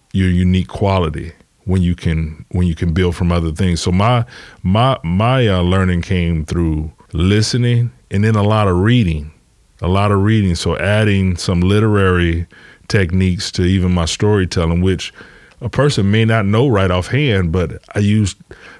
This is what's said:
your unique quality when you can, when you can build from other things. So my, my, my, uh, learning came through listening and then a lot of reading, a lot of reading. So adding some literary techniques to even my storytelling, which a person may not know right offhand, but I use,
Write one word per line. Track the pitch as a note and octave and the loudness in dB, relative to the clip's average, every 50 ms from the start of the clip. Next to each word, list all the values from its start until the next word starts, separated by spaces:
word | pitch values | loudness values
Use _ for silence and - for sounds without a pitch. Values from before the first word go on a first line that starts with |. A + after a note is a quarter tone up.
| _ _ - | _ _ -2
your | G2 F#2 F2+ | 0 0 2
unique | F2 F2+ F2+ F2+ F#2 F#2 E2+ | 2 2 2 2 2 0 -2
quality | - - - G2+ G2 F#2+ F#2 E2+ D#2 D2+ C#2 - E2+ - _ - _ _ _ - | -4 -6 -4 -2 0 0 0 0 -2 -4 -8 -10 -12 -16 _ -20 _ _ _ -6
when | F#2 F#2 F#2 | -2 0 0
you | F2 F2 F2 | 2 0 -2
can, | - - F2 D#2+ D#2+ E2 D#2 D#2+ - - - | -2 -2 -2 -2 -2 -4 -6 -8 -14 -16 -6
when | - F2+ F2+ | -2 -2 0
you | F2 D#2+ | 0 0
can | - F#2+ E2+ D#2 | -2 -2 -2 0
build | F#2 F2+ F2 D#2+ | 0 0 0 0
from | - F2 E2+ | -2 0 0
other | F2 F2 E2 D#2+ D2+ | 0 0 0 -2 -2
things. | F#2 G2 F2+ E2+ D#2+ | -2 -2 0 0 -2
So | - F2+ F2 | -2 -2 0
my, | F#2 G#2 A#2 B2 A#2 A#2+ - - - - - - - - | 2 2 2 2 0 -2 -4 -10 -20 -20 -20 -20 -6 -2
my, | F2+ F#2+ A2 B2+ C3+ C3 - - | 0 2 2 2 2 0 -2 -4
my, | E2 F2 F#2+ A2 B2 C3 C3 A#2+ | -2 0 0 2 2 2 2 2
uh, | G#2 F#2+ F2+ | 2 2 2
learning | F2 F2+ F#2+ F#2+ F#2 F#2 F2+ F2 | 2 2 2 2 2 0 0 -2
came | E2+ - F#2+ F2+ E2+ E2+ E2+ D#2+ D2+ | -2 -2 -2 -2 0 0 -2 -2 -4
through | - E2 F2 E2+ D#2+ D2+ D#2 D#2 E2 - _ - - - | -4 -2 -2 -2 0 -2 -4 -4 -8 -12 _ -20 -10 -4
listening | D#2+ F2 F#2+ G#2 G#2+ A2 - - B2 B2 A#2+ A#2+ A#2+ A#2+ A#2+ - - _ - | -2 0 2 2 2 0 0 -2 -2 0 0 0 0 -2 -4 -6 -14 _ -6
and | - G2 G#2+ | -2 0 0
then | A2 A2 | 2 2
a | G#2 G2+ | 2 2
lot | G#2 A2 G#2+ G#2 | 2 2 2 2
of | F#2+ F2 F2 | 2 2 2
reading, | F#2+ A2+ B2 B2 G#2 E2+ D#2 D#2 D2 D2+ - _ _ _ _ _ _ _ _ - | 2 2 2 2 2 0 -2 -4 -6 -12 -16 _ _ _ _ _ _ _ _ -6
a | - | -2
lot | E2+ F#2+ G2 G#2 G#2 | 0 0 2 2 2
of | G2+ G2 G2 | 2 2 2
reading. | G#2+ A2+ A2 G2 F2+ E2 | 2 2 2 2 0 -2
So | - - F2 D2 | -2 -2 -4 -4
adding | - F2 G2 G#2 G#2+ A2 G#2+ G2 G2 F#2+ F#2 F2 | -2 0 0 0 2 2 2 2 2 0 0 -2
some | - - G2+ F2+ F2 | -2 -4 -2 0 0
literary | F2+ F#2+ G2+ G#2+ A2+ G#2+ G#2 G2+ F#2+ F#2 F2+ F2 F2 E2+ E2+ E2+ F2 _ - - - - - _ _ - | 2 2 2 2 2 2 2 2 4 4 4 2 2 0 0 -2 -6 _ -14 -20 -20 -20 -20 _ _ -2
techniques | - G#2 F#2 E2 F2+ F#2 F#2+ F#2 F2 - - - - | 0 0 0 2 2 0 0 0 0 -2 -6 -8 -4
to | - F2+ | 0 0
even | F2+ F#2+ F#2+ F2+ F2+ F2+ | 2 2 2 2 0 0
my | F2 E2 | 0 -2
storytelling, | D#2+ - - G#2 G#2 G#2+ G2+ F#2 F2 - F2+ E2 E2 E2+ F2 | -2 -2 -2 0 2 2 2 0 -2 -2 -2 0 0 0 0
which | F#2 F#2+ F#2 F2 - - - - - - - - - - - - | 0 0 -2 -2 -6 -12 -16 -20 -20 -20 -20 -20 -20 -20 -18 -12
a | C3+ G#2+ | -12 -6
person | - - C#3 D3 - A2+ G2 G2 | -2 0 0 0 0 0 0 2
may | G#2 A2+ A2+ | 2 2 2
not | A2 A2+ A2+ G2+ | 2 2 0 0
know | G2 G#2+ A#2 C#3 | 0 2 2 2
right | C#3+ G#2+ F#2+ F#2+ F2+ | 2 2 2 2 2
offhand, | F2+ F2+ F2 - B2 C#3 D3+ C3 G2+ F#2+ F2+ E2 E2 | 0 -2 -2 -2 -2 -2 0 0 0 0 0 0 -2
but | F#2 E2+ D#2 E2+ - _ - - | -2 -2 -4 -8 -14 _ -8 -4
I | G#2 | -2
use, | G2+ G2+ G#2+ G#2+ G#2 F#2 - _ - _ - - - - - | 0 2 2 0 0 -2 -4 _ -20 _ -20 -20 -20 -20 -20